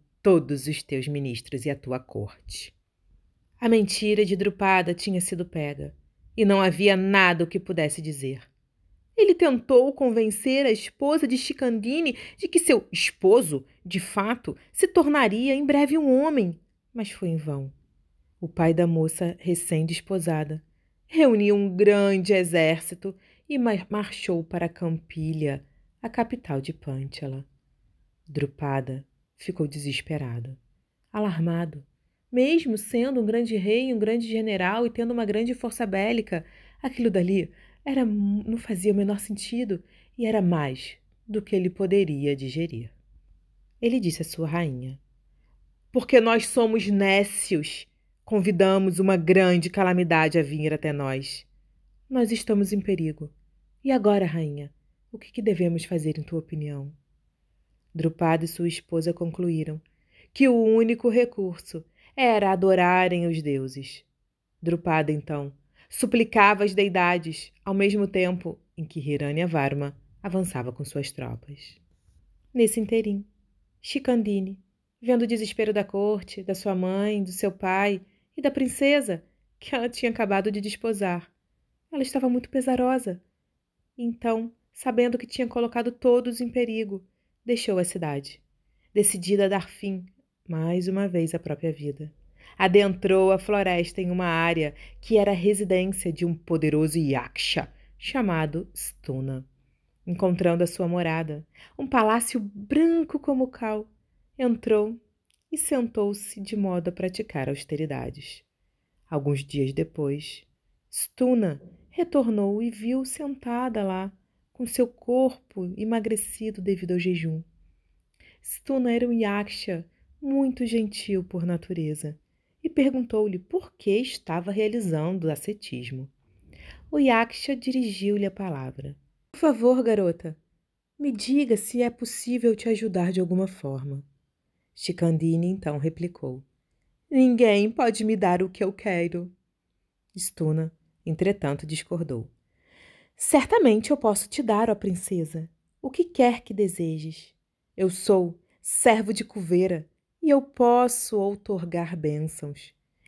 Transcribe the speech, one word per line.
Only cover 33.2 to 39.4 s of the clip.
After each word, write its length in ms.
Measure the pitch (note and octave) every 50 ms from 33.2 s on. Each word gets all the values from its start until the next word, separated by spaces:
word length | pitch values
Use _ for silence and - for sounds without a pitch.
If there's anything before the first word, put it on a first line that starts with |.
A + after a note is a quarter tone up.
um 20 | A3
grande 320 | G#3 A3+ A#3 A#3+ A3+ A3
rei, 380 | G3+ F3+ G#3 A3 A#3+ C4 C4 B3
um 40 | G#3+
grande 300 | G#3 G#3+ A3+ A#3+ A#3 A3+
general 580 | A3 A3+ A3 A3 G3+ F#3 F3+ F3+ G#3 A#3 A#3+
e 40 | A#3
tendo 220 | A#3 A#3 A#3 A#3
uma 120 | A#3+ A#3 A3+
grande 300 | G3+ G#3 G#3+ A#3 A#3+ B3
força 320 | - - A#3 A3+ - A#3
bélica, 580 | G3 F#3+ F#3+ G3+ A3+ A#3+ A3+ A3 - F#3 E3 D#3+ - - - - - _ -
aquilo 280 | - B3+ - - A#3 A3+
dali 400 | F#3 F#3+ F3 F3+ G3 F#3+ E3 - - _ - _ _ _
era 220 | - C#4+ C4+ C4+ B3
mu-, 400 | A3 G#3 G#3 G3+ G3+ G3+ G#3 G#3
não 120 | G#3+ A3+ A#3
fazia 340 | - - G#3+ F3 F#3 G#3+
o 20 | G3+
menor 240 | G3+ G3+ G3+ G#3 G3+
sentido 640 | - - G#3 G3